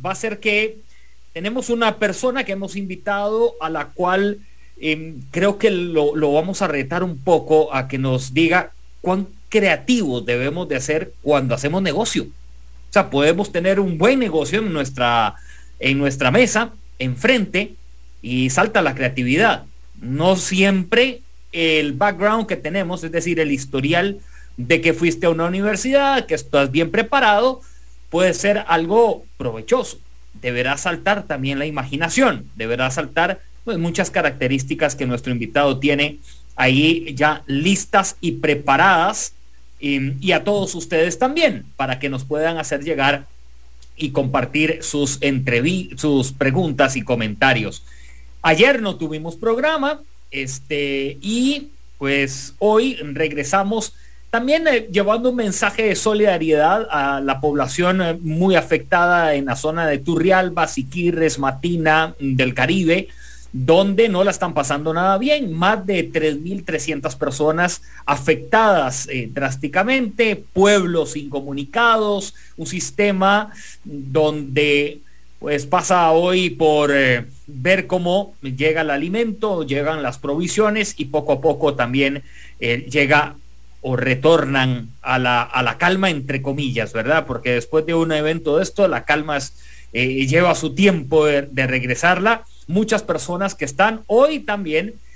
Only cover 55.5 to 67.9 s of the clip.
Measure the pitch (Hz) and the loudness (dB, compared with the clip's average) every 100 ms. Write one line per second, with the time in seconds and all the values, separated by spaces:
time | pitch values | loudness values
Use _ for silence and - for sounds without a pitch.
55.5 | 185 208 214 214 185 220 214 208 175 160 | 0 -2 0 0 2 2 4 4 4 4
56.5 | 151 160 208 220 151 139 139 139 135 151 | 4 6 4 0 0 0 0 0 0 0
57.5 | 147 127 - 180 190 170 170 160 160 190 | 0 0 2 2 2 0 -2 -2 2 4
58.5 | 180 - 160 - 180 175 175 160 143 139 | 4 4 0 2 2 4 4 4 2 0
59.5 | 131 156 165 160 135 139 165 175 185 180 | -2 -2 0 0 0 0 2 4 4 4
60.5 | 175 160 - 131 175 170 160 160 139 135 | 0 -2 -2 -6 -2 0 2 0 0 -2
61.5 | 135 170 170 156 156 160 - 139 127 127 | -2 -2 0 2 2 2 -4 -2 0 0
62.5 | 123 131 190 160 180 196 - - - - | 0 0 2 2 2 -2 -14 -18 -18 -10
63.5 | 131 127 170 196 196 226 185 202 - 180 | -4 4 4 4 4 2 4 2 0 -2
64.5 | 156 139 147 156 165 190 196 262 294 214 | -2 -2 -2 -2 0 2 2 2 0 0
65.5 | 160 185 220 185 185 135 160 156 147 170 | 0 2 2 0 -2 0 0 0 0 -4
66.5 | 196 175 156 160 147 135 - 139 135 151 | -8 -4 -4 -4 -4 -4 -4 -4 0 0
67.5 | 160 175 - - | 2 0 -2 -10